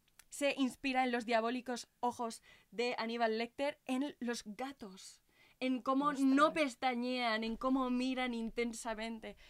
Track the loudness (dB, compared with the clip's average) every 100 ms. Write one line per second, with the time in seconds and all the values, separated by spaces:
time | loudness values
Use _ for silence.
0 | _ _ -16 0 0 2 0 0 0 2
1 | 2 0 2 2 2 -2 -4 -8 -8 -4
2 | -4 -2 -6 -8 -18 -20 _ -4 -2 -2
3 | -4 2 2 2 -2 -2 -4 -4 -2 -2
4 | -2 -4 -4 -4 -8 -10 -10 -10 -16 -16
5 | -20 -20 _ _ -20 -4 -2 0 2 2
6 | 2 4 6 8 6 6 0 2 -2 0
7 | 0 0 0 0 -2 -2 2 2 2 0
8 | 0 0 -2 -2 -4 -2 -4 -4 -8 -6
9 | -6 -8 -12 -16 -20